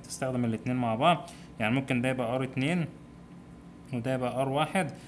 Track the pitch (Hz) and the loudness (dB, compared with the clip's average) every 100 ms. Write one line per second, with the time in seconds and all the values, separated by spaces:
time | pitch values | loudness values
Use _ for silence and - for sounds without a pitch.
0 | - - 131 123 117 110 127 127 117 110 | -8 -4 0 2 2 0 0 2 2 4
1 | 160 165 - - - - 107 131 135 127 | 6 4 0 -14 -12 -2 2 2 2 2
2 | 131 131 113 131 131 131 139 175 156 - | 2 0 0 0 0 0 2 2 0 -6
3 | - - - - - - - - - 123 | -18 -18 -18 -18 -18 -18 -18 -18 -6 -4
4 | 123 131 123 123 135 139 156 196 147 - | 0 0 0 0 2 2 2 2 0 -4